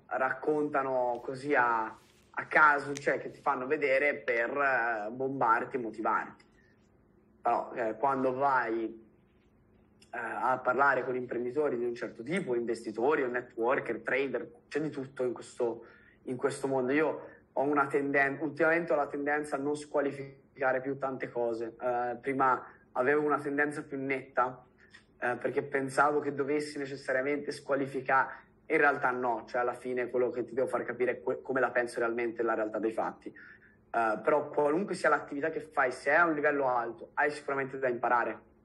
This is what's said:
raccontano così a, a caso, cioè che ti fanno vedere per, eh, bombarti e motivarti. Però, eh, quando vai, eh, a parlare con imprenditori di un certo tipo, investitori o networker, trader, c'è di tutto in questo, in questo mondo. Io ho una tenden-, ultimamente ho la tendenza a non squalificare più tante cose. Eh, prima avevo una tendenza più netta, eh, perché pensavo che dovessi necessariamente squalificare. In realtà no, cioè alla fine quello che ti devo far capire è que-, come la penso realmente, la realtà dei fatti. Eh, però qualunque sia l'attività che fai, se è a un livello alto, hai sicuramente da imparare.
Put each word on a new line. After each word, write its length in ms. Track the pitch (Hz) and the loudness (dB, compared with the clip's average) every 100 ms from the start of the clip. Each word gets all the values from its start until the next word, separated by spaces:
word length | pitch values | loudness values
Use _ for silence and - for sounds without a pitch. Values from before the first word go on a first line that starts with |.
| _ | _
raccontano 1120 | 127 131 - - 151 147 147 135 131 123 120 | -2 -2 0 0 0 2 0 0 0 0 -2
così 320 | 131 131 143 | -6 -8 2
a, 300 | 143 120 113 | 4 4 2
a 640 | 113 - - _ _ - - | -2 -8 -20 _ _ -10 0
caso, 480 | 165 156 147 139 | 6 8 6 0
cioè 240 | 143 - 131 | -2 0 0
che 120 | - | -4
ti 100 | - | -4
fanno 260 | - 135 127 | -2 -2 0
vedere 500 | 151 139 131 147 139 | 0 2 4 2 0
per, 340 | - 117 117 | -2 0 0
eh, 600 | 135 139 127 117 110 104 | 0 2 2 0 -2 -4
bombarti 680 | 123 135 135 123 117 - 131 | -4 -4 0 2 2 2 -4
e 20 | |
motivarti. 680 | 113 110 110 98 - - - _ _ _ _ _ _ _ _ _ | -6 -2 0 0 -2 -12 -20 _ _ _ _ _ _ _ _ _
Però, 300 | 120 117 - | 0 0 -2
eh, 200 | 120 110 | -4 -4
quando 400 | 110 139 135 131 | 0 0 2 0
vai, 500 | 127 139 131 117 113 110 - - _ _ _ _ _ _ _ _ _ - | 2 2 2 2 -2 -4 -8 -20 _ _ _ _ _ _ _ _ _ -14
eh, 60 | 120 | -10
a 400 | 117 110 117 127 | -8 -2 0 2
parlare 460 | 127 127 143 127 | 2 4 4 4
con 100 | 131 | 0
imprenditori 640 | 127 123 123 123 131 147 123 | -4 -4 -4 -2 0 0 0
di 80 | |
un 100 | 120 | -2
certo 300 | 120 110 - | -4 -8 -8
tipo, 320 | 120 170 127 120 | -6 -4 -2 -2
investitori 680 | 117 113 113 107 123 156 | -2 -4 -6 0 2 2
o 60 | 127 | 0
networker, 720 | 123 120 - 113 - - 107 | -2 -6 -2 0 2 0 -6
trader, 500 | - 131 139 120 - - _ | -2 0 0 -2 -6 -14 _
c'è 140 | 147 | -4
di 100 | 151 | -2
tutto 320 | 139 131 - | -4 -10 -2
in 100 | 127 | -2
questo, 520 | 110 - - 120 117 - - - _ | -2 -10 -4 -2 -2 -12 -20 -20 _
in 120 | - 127 | -10 -2
questo 300 | 139 131 139 | -2 0 -2
mondo. 240 | 131 123 | 0 2
Io 380 | 143 156 - - - _ | 2 2 -2 -10 -20 _
ho 100 | - | -2
una 240 | 143 147 143 | 2 2 2
tenden-, 520 | 147 139 143 139 139 | 2 2 2 2 0
ultimamente 520 | 160 135 160 165 170 | -6 2 4 4 2
ho 40 | 156 | 0
la 100 | 143 | 0
tendenza 480 | 147 143 147 147 | -2 0 0 -2
a 40 | 139 | -4
non 160 | 139 147 | -2 -4
squalificare 1040 | - 151 139 135 135 - _ - 135 127 | -2 0 0 -2 -10 -14 _ -2 0 0
più 180 | 131 135 | -2 -4
tante 300 | 135 127 131 | -4 -4 -6
cose. 460 | 120 117 113 113 - | -2 -2 -2 -6 -4
Eh, 360 | 123 123 123 117 | -2 0 -2 -4
prima 460 | 139 135 135 123 - - _ | -4 2 4 2 -2 -20 _
avevo 300 | - 127 151 | 0 2 4
una 160 | 147 139 | 2 0
tendenza 440 | 143 139 151 147 | -2 0 0 -2
più 140 | 151 139 | -8 -6
netta, 640 | 135 135 - - 127 131 - _ - - _ _ | -4 -4 -4 0 0 -2 -18 _ -20 -20 _ _
eh, 180 | 123 123 | -4 -2
perché 260 | 143 131 | -2 -2
pensavo 580 | 143 139 135 135 143 147 | -2 -2 0 4 4 4
che 140 | 143 | 0
dovessi 440 | 135 135 151 147 143 | -2 0 0 -2 -6
necessariamente 760 | 139 135 - 131 135 143 143 | -8 -8 -2 0 0 -2 -4
squalificare. 920 | 143 - 139 135 139 131 135 127 - - _ _ | -10 -2 -2 0 -4 2 2 2 -4 -18 _ _
In 120 | 156 | 4
realtà 320 | 147 135 135 | 4 4 0
no, 320 | 127 127 113 110 | 0 0 -2 -2
cioè 140 | 123 | -2
alla 140 | 123 | 0
fine 360 | 120 127 127 123 | -2 -4 -4 -2
quello 200 | 127 120 | 0 0
che 140 | 120 | 0
ti 80 | 117 | -4
devo 140 | 117 123 | -2 0
far 160 | 120 | -2
capire 300 | 117 117 123 | -4 -2 0
è 100 | 120 | 0
que-, 180 | - 127 | -4 -6
come 200 | - 131 | -2 0
la 100 | 120 | 2
penso 300 | 123 120 - | 2 -2 -2
realmente, 420 | 117 117 120 110 | -2 0 -4 -2
la 120 | 117 | 0
realtà 240 | 113 107 107 | 0 -2 -2
dei 140 | 110 | -2
fatti. 360 | 110 92 - - | -2 -4 -6 -14
Eh, 920 | - - - - _ _ 117 113 107 | -16 -20 -20 -20 _ _ 0 0 2
però 280 | - 151 139 | 2 2 2
qualunque 440 | - 147 156 208 | 0 2 2 0
sia 140 | 180 160 | 0 2
l'attività 420 | 147 - 143 156 | 2 0 -4 -4
che 100 | 156 | -4
fai, 320 | 147 - 131 | -6 0 0
se 180 | - 143 | 0 2
è 40 | |
a 120 | 151 175 | 4 4
un 80 | |
livello 340 | 151 147 143 135 | 4 2 2 2
alto, 420 | 123 117 117 - | 0 -2 -8 -10
hai 160 | - 147 | -2 -2
sicuramente 480 | 147 - 139 131 135 | -2 -4 -4 -4 -2
da 100 | 131 | -2
imparare. 680 | 120 120 120 113 110 - _ | 0 2 2 0 -4 -14 _